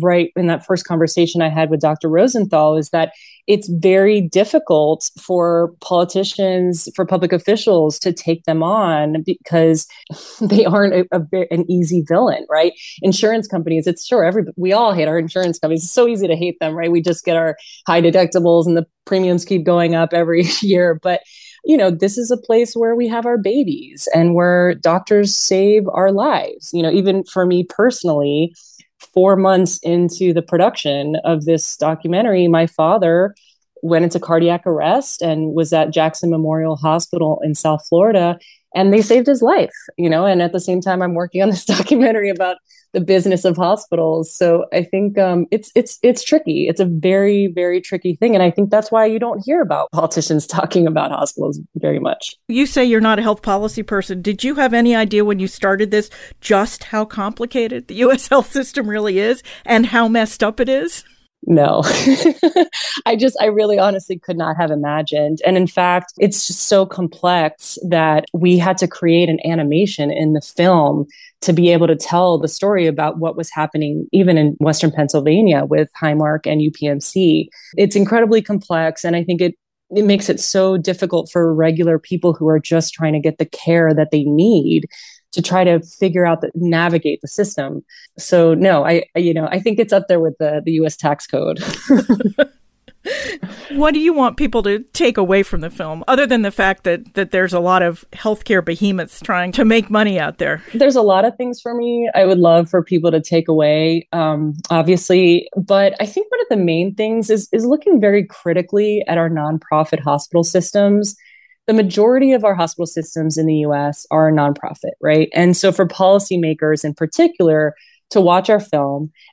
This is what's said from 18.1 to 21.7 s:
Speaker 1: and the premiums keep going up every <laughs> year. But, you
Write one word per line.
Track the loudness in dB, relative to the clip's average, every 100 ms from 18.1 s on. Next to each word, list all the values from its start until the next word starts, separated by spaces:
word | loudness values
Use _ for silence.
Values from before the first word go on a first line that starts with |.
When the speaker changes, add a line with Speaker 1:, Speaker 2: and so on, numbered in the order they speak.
| 4 2 2 4 4 4
Speaker 1:
and | 0
the | -2 _ -4
premiums | 0 0 0 -2
keep | -2 2
going | 2 2 0
up | 0
every | 0 0 0 0
<laughs> | -2
year. | 0 2 2 0
But, | -2 -4 -6 -20 -20 -8
you | 0